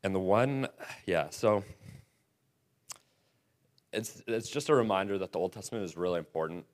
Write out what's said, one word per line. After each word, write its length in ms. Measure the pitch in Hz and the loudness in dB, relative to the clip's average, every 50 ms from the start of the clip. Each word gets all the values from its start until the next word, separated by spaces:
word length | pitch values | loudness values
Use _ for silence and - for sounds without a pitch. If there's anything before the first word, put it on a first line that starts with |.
| - | -2
and 120 | 98 95 | 0 0
the 40 | 95 | 0
one, 480 | 92 92 98 110 123 139 143 135 135 - - - - - - - - | 2 4 4 4 4 2 2 -2 -4 -4 -6 -10 -16 -16 -16 -12 -4
yeah, 220 | - 90 82 73 76 | 0 0 0 0 -2
so 340 | - - - 110 107 101 98 - - _ - - - - - _ _ _ _ _ _ _ _ _ _ _ _ _ _ _ _ _ - - _ _ _ _ _ _ _ _ _ _ _ _ _ _ _ _ _ _ - | -4 0 2 4 4 4 0 -6 -16 _ -20 -20 -20 -20 -20 _ _ _ _ _ _ _ _ _ _ _ _ _ _ _ _ _ -20 -20 _ _ _ _ _ _ _ _ _ _ _ _ _ _ _ _ _ _ -6
it's, 300 | 110 113 - - - - - | -6 -6 -6 -12 -14 -8 -4
it's 220 | 113 113 113 - | -4 -4 -4 -4
just 200 | - 143 - - | -6 -6 2 4
a 60 | 156 | 6
reminder 420 | 131 117 110 101 95 95 98 101 98 | 6 6 6 4 2 2 0 -2 -2
that 120 | 92 87 | -2 -2
the 80 | - 85 | -2 -2
Old 140 | 87 95 - | -2 -2 -2
Testament 320 | 110 - - - 113 101 | -6 -12 -8 -6 -6 -6
is 100 | 87 78 | -6 -4
really 220 | 82 87 90 90 85 | -2 -2 0 0 -2
important. 480 | 80 - _ 82 80 80 82 87 80 _ | -4 -4 _ -4 -4 -2 -4 -8 -12 _